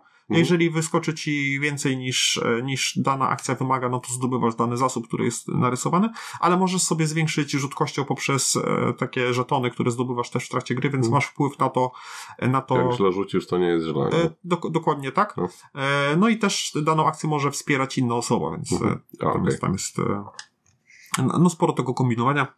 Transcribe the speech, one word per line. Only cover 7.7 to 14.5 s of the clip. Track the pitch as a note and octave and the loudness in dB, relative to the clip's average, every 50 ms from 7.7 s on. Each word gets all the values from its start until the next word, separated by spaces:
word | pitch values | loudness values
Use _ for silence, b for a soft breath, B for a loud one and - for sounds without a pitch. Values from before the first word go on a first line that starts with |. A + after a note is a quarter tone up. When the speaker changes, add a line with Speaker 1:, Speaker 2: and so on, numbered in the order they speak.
| - | -2
Speaker 2:
kością | - D#3 C3+ - D3 C3 | -4 -4 -2 -2 -4 -2
poprzez, | - C3+ - - - C#3 C3 - - - | -2 -2 -2 0 0 0 2 2 0 0
e, | C3 - - - - B2 B2 A#2+ | 0 0 0 0 0 0 0 0
takie | - C3+ A#2 - C3 B2 B2 A#2+ | -2 -4 -4 -2 -2 0 0 0
żetony, | B2 B2 - D3 C3+ B2 B2 | 0 0 0 0 0 0 -2
które | - - A#2+ B2 | -2 0 -2 0
zdobywasz | A#2 B2 B2 B2+ B2 A#2+ A#2+ - | 0 0 -2 -2 -2 -4 -4 -4
też | - B2 - | -4 -6 -6
w | - | -4
trakcie | - B2+ - - B2+ | -4 -6 -4 -2 -2
gry, | - - C3+ | -2 -2 -2
więc | C3+ C3 A#2+ | 0 2 2
Speaker 1:
Mhm. | A2+ B2 | 2 2
Speaker 2:
masz | C#3+ C#3 | 2 0
wpływ | - - - D3 C#3 - - | -2 -2 -2 -2 -2 0 0
na | C#3 C3 | -2 0
to, | - B2+ B2+ B2+ B B B B B B B B B B G#2+ | 2 2 0 0 B B B B B B B B B B 0
na | A#2+ C3 C3+ | 0 2 0
to | C3 - C3 | 0 2 2
Speaker 1:
Jak | B2 - B2+ B2 | 2 2 2 2
źle | A#2 G2 F#2+ F2+ | 2 2 2 2
rzucisz, | G2 G2 - - F#2 E2 | 2 -2 -2 -2 -2 -2
to | - F2+ F2+ | 0 0 2
nie | F2+ | 2
jest | F2 E2+ E2 D#2+ | 4 2 2 0
źle, | D#2+ D2 C#2+ C#2 - - | 0 0 0 0 2 2
nie? | E3 | 2
Speaker 2:
E, | E3+ D#3+ - - - | 0 0 -2 -6 -4
dok-, | E3+ | -4